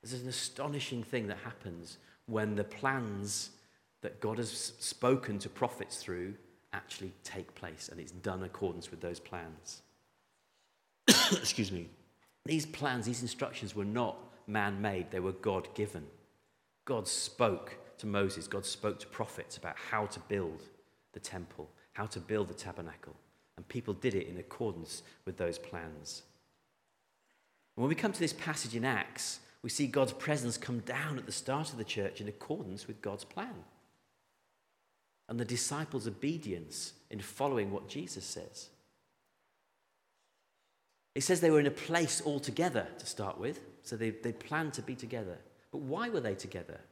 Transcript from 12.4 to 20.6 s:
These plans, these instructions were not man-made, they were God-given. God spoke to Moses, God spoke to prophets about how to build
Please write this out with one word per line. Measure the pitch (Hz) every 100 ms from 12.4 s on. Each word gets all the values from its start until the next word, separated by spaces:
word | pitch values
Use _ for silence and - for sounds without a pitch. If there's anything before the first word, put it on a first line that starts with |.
| -
These | 160
plans, | 156 - 143 123 110
these | 120
instructions | 120 - 139 - 101
were | 101
not | 98 113 117 - - - -
man-made, | 107 101 98 104 95 90
they | 95
were | 92
God-given. | 92 - 95 - - 104 82 73 - - _ _ _ _ _
God | - 120 101
spoke | - - - 117 92 - - - -
to | 107
Moses, | 101 98 - -
God | 98
spoke | 95 - 104 95
to | -
prophets | - 113 - - -
about | 85 -
how | - 110 104
to | -
build | - 101 87 80